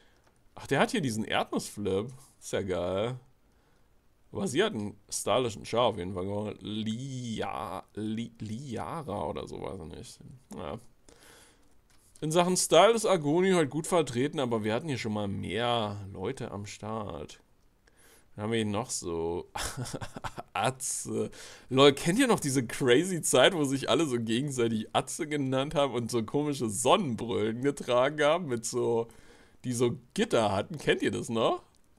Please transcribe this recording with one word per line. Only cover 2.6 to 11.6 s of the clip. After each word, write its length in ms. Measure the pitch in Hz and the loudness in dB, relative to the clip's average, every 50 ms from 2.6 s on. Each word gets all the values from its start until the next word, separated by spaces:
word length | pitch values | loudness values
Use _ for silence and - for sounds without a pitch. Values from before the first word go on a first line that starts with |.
| 104 | -2
geil. 580 | 101 90 87 87 87 92 95 107 120 127 123 - - _ _ _ _ _ _ _ _ _ _ _ _ _ _ _ _ _ _ _ _ - | -2 -2 -2 -2 -2 -2 -2 -2 -2 -4 -8 -12 -18 _ _ _ _ _ _ _ _ _ _ _ _ _ _ _ _ _ _ _ _ -8
Aber 160 | - - 190 | -6 -6 -2
sie 160 | 120 143 214 | 0 0 0
hat 80 | 214 220 | 0 0
einen 240 | 110 104 101 - - _ - | -4 -6 -6 -8 -12 _ -10
stylischen 560 | - - - - 101 123 131 117 101 78 - | -8 -4 0 2 2 2 2 0 -4 -6 -8
Char 220 | - - 113 123 113 | -4 0 2 2 2
auf 100 | 107 95 | 2 -2
jeden 160 | 87 92 98 | -4 -6 -4
Fall 100 | 87 92 | -6 -4
gemacht. 320 | 98 101 104 107 104 - - - | -4 -4 -4 -4 -6 -8 -10 -10
Lia-, 1200 | 101 107 110 107 110 110 117 131 135 131 127 123 120 110 - - 101 - 67 98 95 92 92 - - - | -8 -6 -4 -4 -4 -4 -4 -6 -8 -8 -8 -8 -6 -6 -4 -4 -4 -6 -6 -6 -8 -8 -10 -12 -12 -8
Li-, 380 | 101 107 107 110 110 117 117 - - | -6 -4 -4 -4 -4 -6 -8 -10 -10
Liara 880 | - 101 107 120 139 139 110 104 85 76 135 165 139 - 95 101 80 | -10 -8 -8 -8 -8 -8 -8 -8 -6 -8 -8 -10 -8 -6 -6 -4 -4
oder 200 | - - 67 - | -4 -6 -6 -8
so, 140 | - - - | -10 -10 -8
weiß 200 | - - 71 95 | -8 -8 -8 -10
ich 180 | 82 78 80 - | -12 -12 -14 -14
nicht. 200 | - - - - - - - 127 _ - - | -16 -16 -18 -20 -20 -20 -20 -20 _ -16 -12
Ja. 220 | - - - - - - - _ _ _ - - - - - - - - - _ _ | -10 -8 -8 -8 -10 -12 -16 _ _ _ -20 -20 -20 -20 -20 -20 -20 -20 -20 _ _